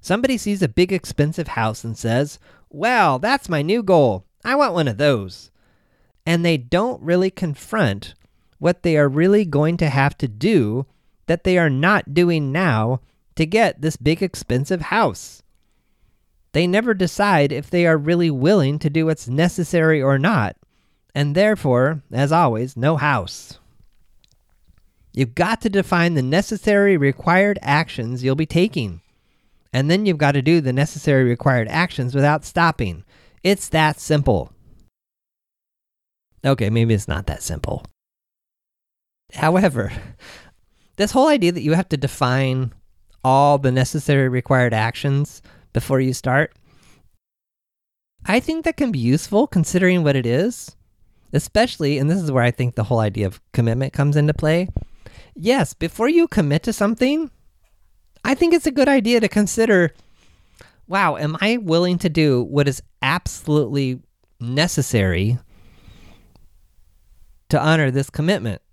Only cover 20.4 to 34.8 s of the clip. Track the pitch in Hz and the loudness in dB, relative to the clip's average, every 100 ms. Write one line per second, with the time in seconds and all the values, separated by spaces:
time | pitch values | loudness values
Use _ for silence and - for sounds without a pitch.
20.4 | 101 - _ _ _ _ _ 135 143 151 | -2 -6 _ _ _ _ _ -4 -2 2
21.4 | 214 214 143 123 131 156 _ 117 139 160 | 2 2 0 2 2 -2 _ -2 0 2
22.4 | 156 110 127 120 131 160 147 127 87 - | 2 0 -6 -2 -2 0 0 -2 -4 -14
23.4 | - - _ _ _ _ _ _ _ _ | -20 -20 _ _ _ _ _ _ _ _
24.4 | _ _ _ _ _ _ _ - 127 123 | _ _ _ _ _ _ _ -4 -4 0
25.4 | 175 233 226 196 185 180 170 160 127 160 | -2 0 -2 -2 0 0 2 0 0 0
26.4 | 202 208 - 202 202 180 139 131 - 180 | -2 -4 0 2 4 4 2 0 0 2
27.4 | 202 196 - 147 160 - 113 127 127 139 | 2 0 0 0 0 -6 -8 -4 -2 -2
28.4 | 160 165 196 - 107 85 _ _ _ _ | 0 0 0 -2 -8 -10 _ _ _ _
29.4 | _ _ _ 127 143 185 208 156 143 143 | _ _ _ -2 0 2 0 0 2 2
30.4 | 131 170 131 127 147 151 - 135 127 120 | 2 2 2 0 -2 -2 0 2 2 2
31.4 | 143 127 110 156 175 - 123 139 143 151 | 0 0 0 -2 -4 -4 -4 0 2 0
32.4 | - - 165 - 104 85 - _ _ _ | -4 0 0 0 -6 -6 -16 _ _ _
33.4 | 185 196 - 160 180 - - 151 139 98 | -2 -2 0 0 0 -2 0 0 2 0
34.4 | - - - - | -2 -16 -20 -20